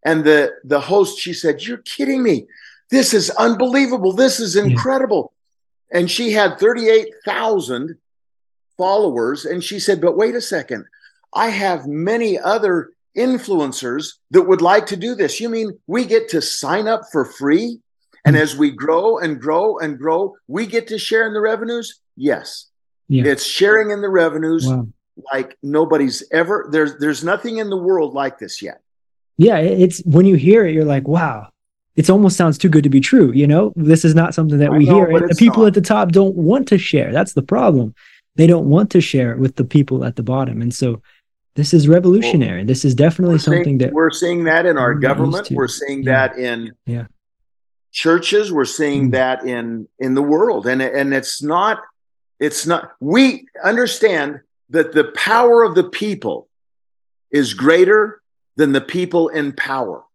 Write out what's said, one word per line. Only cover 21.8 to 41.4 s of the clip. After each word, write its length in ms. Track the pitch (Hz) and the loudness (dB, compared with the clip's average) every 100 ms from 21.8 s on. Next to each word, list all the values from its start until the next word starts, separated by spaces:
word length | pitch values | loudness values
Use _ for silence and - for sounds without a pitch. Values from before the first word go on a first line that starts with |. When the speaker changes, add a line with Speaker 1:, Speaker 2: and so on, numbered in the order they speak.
| 226 - _ _ | -10 -20 _ _
Speaker 1:
Yes. 500 | 139 98 - - - _ _ _ _ | -4 -4 -6 -18 -20 _ _ _ _
Speaker 2:
Yeah. 160 | 135 | 0
Speaker 1:
It's 200 | 139 139 | 0 -2
sharing 460 | - - 196 214 214 | -4 0 2 2 0
in 100 | 202 | -4
the 80 | 202 | -2
revenues 580 | 185 165 151 160 165 131 | 0 0 -2 -4 -2 -2
Speaker 2:
Wow. 220 | 127 113 - _ _ - | -4 -6 -14 _ _ -10
Speaker 1:
like 240 | 135 131 - | -8 -8 -12
nobody's 600 | 139 151 160 156 135 117 - | -4 -2 0 0 0 -4 -4
ever, 360 | 160 170 202 - | -2 -2 -4 -2
there's, 240 | 156 151 143 | -2 -2 -2
there's 240 | 147 135 | -6 -4
nothing 360 | 160 202 240 226 | -4 -6 -6 -8
in 100 | 208 | -6
the 60 | 190 | -4
world 380 | 180 185 147 | -2 -2 -2
like 240 | 135 135 - | -4 -8 -8
this 240 | 95 - | -16 -14
yet. 180 | 101 - _ _ _ _ _ - | -14 -16 _ _ _ _ _ 2
Speaker 2:
Yeah, 220 | 190 190 | 4 4
it, 220 | 160 190 | 0 2
it's, 180 | 185 - | 2 2
when 200 | 175 151 190 | 2 6 6
you 100 | 175 | 4
hear 280 | 143 226 185 | 6 4 4
it, 60 | |
you're 100 | 156 | 0
like, 220 | 151 139 135 | 0 0 0
"Wow, 400 | 165 160 110 104 _ _ _ _ - | -2 -2 -6 -14 _ _ _ _ -2
it 120 | 160 | 4
almost 280 | 190 196 180 | 6 4 4
sounds 200 | 170 151 | 0 2
too 100 | 190 | 4
good 160 | 156 | 4
to 60 | 143 | 4
be 100 | 135 | 2
true." 320 | 135 269 143 | 4 4 6
You 140 | 123 143 | 4 4
know, 260 | 151 208 175 | 4 2 0
this 280 | 151 160 | 4 4
is 100 | 165 | 6
not 200 | 156 165 | 4 2
something 240 | - 156 147 | 0 0 2
that 120 | 147 | 2
Speaker 1:
I 80 | 151 | 4
Speaker 2:
we 60 | 143 | 6
Speaker 1:
know, 100 | 196 | 6
Speaker 2:
hear. 140 | 175 | 6
Speaker 1:
but 100 | 165 | 2
Speaker 2:
The 40 | 170 | 2
Speaker 1:
it's 80 | 170 | 6
Speaker 2:
people 240 | 233 226 | 6 6
Speaker 1:
not. 60 | 214 | 4
Speaker 2:
at 60 | |
the 60 | 202 170 | 4 2
top 180 | 214 190 | 0 4
don't 240 | 170 196 175 | 4 4 2
want 320 | 160 254 269 | 2 2 2
to 100 | 196 | 0
share. 340 | - 156 - | 2 -2 0
That's 200 | 127 196 | -2 -2
the 80 | - | -2
problem. 520 | 131 220 247 143 110 - _ _ _ - | -2 2 2 2 0 -8 _ _ _ 4
They 100 | 165 | 4
don't 200 | 170 139 | 6 4
want 220 | 151 208 | 2 4
to 80 | 185 | 2
share 360 | - 139 123 117 | 2 -2 -2 -2
with 200 | 131 - | -2 -2
the 80 | |
people 400 | 127 151 135 131 | 0 2 2 -2
at 120 | 123 117 | -4 -6
the 60 | |
bottom. 400 | 117 131 131 113 | -4 -4 -4 -4
And 100 | 117 | -6
so 300 | 117 127 110 _ _ _ _ | -4 -4 -4 _ _ _ _